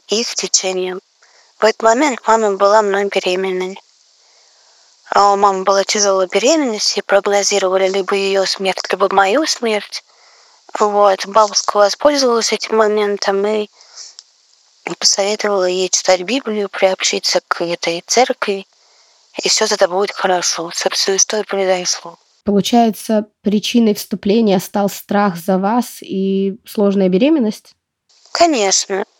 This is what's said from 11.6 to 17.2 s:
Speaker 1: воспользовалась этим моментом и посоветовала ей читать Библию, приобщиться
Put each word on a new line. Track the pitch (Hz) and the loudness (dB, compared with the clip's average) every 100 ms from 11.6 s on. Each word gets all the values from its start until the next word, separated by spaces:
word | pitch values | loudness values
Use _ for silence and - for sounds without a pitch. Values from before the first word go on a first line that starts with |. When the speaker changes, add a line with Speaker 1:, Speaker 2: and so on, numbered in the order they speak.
| - 311 | 0 2
Speaker 1:
воспользовалась | 302 - 294 285 262 233 - | 2 2 2 2 2 2 0
этим | 214 - 220 | -4 -2 0
моментом | 214 214 208 202 - 196 208 | 2 2 0 -2 -2 0 0
и | 214 208 _ - - - - - _ _ _ _ _ - 175 | -2 -6 _ -20 -20 -20 -20 -20 _ _ _ _ _ -12 -4
посоветовала | - - 196 208 208 202 185 | 0 0 -2 -2 -2 0 0
ей | 185 185 | -2 -2
читать | - - 185 | 0 2 0
Библию, | 180 269 233 214 196 | 0 -4 -4 -4 -6
приобщиться | - 190 190 - 196 | 0 0 0 -4 -2